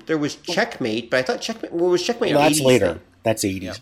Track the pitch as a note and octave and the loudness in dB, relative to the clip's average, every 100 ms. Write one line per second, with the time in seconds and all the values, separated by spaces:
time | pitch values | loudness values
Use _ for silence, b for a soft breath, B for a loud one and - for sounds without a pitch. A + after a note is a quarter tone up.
0 | - D#3+ D3 - - F3+ A3+ - A#2+ A2+ | -4 -2 -2 -6 -4 -2 -2 -2 -2 -2
1 | A#2 C3 B2+ A#3+ - A3 - E3+ F3+ F3 | 0 0 0 -4 -6 -8 -8 -2 2 2
2 | G#3 A#3 G3+ D3 D3+ D3+ C3 B2+ F#2 E2 | 0 -2 2 4 4 4 4 4 2 -2
3 | - _ A2+ G#2+ G2+ F#2+ G2+ G2+ | -12 _ -2 0 -2 -4 -8 -12